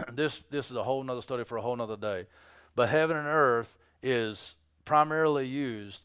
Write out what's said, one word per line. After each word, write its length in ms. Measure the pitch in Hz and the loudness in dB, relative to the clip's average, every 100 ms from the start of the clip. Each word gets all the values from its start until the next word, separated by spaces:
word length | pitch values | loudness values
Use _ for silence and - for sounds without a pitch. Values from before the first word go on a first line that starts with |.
<clears throat> 120 | - | -8
this, 300 | 120 151 - - | -2 -2 -4 -8
this 200 | 143 120 | -6 -6
is 60 | 123 | -4
a 60 | |
whole 220 | 113 135 | -2 -4
nother 180 | 131 127 | -4 -6
study 220 | - 127 | -4 -6
for 140 | 113 113 | -4 -4
a 40 | |
whole 140 | 117 120 | -4 -4
nother 200 | 110 104 | -4 -4
day, 300 | 107 92 - - - - _ | -4 -4 -8 -18 -20 -20 _
but 140 | - 113 | 2 4
heaven 280 | 151 160 156 | 4 2 0
and 120 | 147 | 2
earth 500 | 156 135 117 110 - _ _ | 4 6 4 -2 -12 _ _
is 540 | 131 120 110 104 - - _ _ | 0 0 0 -4 -12 -18 _ _
primarily 600 | - 151 151 156 156 143 131 | 2 4 4 2 2 2 -2
used 560 | 139 135 110 101 - | -4 -4 -6 -10 -16